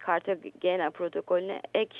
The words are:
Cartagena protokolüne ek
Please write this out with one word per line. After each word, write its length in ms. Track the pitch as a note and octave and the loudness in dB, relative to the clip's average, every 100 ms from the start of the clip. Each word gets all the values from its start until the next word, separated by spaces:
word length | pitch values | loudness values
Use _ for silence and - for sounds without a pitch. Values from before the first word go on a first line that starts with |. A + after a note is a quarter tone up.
| - | 0
Cartagena 840 | E3+ - F3+ F#2+ - F3+ F#3 D#3 | 0 2 -2 -4 -2 0 2 0
protokolüne 720 | - E3+ - - F3+ F#3+ G3+ - | -2 -4 -4 0 0 0 -6 -2
ek 220 | - G#3+ | -2 -2